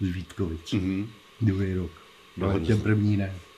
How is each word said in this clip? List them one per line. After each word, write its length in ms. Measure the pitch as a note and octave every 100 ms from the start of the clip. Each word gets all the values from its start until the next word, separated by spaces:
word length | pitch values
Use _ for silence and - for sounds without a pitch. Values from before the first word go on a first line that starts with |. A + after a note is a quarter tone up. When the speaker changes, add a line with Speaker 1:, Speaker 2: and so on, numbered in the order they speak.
Speaker 1:
z 60 | F#2+
Vítkovic. 640 | F2 E2+ - F2+ D#2+ -
Speaker 2:
Mhm. 340 | G#2 F#2 F#2+ A2 A#2+ - -
Speaker 1:
Druhý 320 | A2 F#2+ F#2+
rok. 180 | F#2 E2+ - - - - -
Ale 60 | F#2+
Speaker 2:
Dokonce 140 | G2 E2
Speaker 1:
ten 80 | G#2+
Speaker 2:
jsem 80 |
Speaker 1:
první 340 | G#2+ G#2+ G#2 G2+
ne. 160 | F#2+ F#2+ -